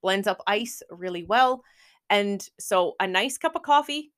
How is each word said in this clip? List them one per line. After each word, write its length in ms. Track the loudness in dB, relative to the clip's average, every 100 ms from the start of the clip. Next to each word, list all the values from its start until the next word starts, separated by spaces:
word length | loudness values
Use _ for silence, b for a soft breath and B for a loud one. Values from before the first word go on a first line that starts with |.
blends 260 | 0 0 0
up 140 | -2 -2
ice 340 | -2 -2 -12 -16
really 340 | -10 -8 -8
well. 400 | -2 2 2 0 b b b b _
And 400 | 0 2 -4 -8 _
so 360 | 0 2 2 -2
a 80 | 0
nice 300 | 0 0 -2
cup 180 | -4 -4
of 60 |
coffee 500 | 4 4 4 -8 -10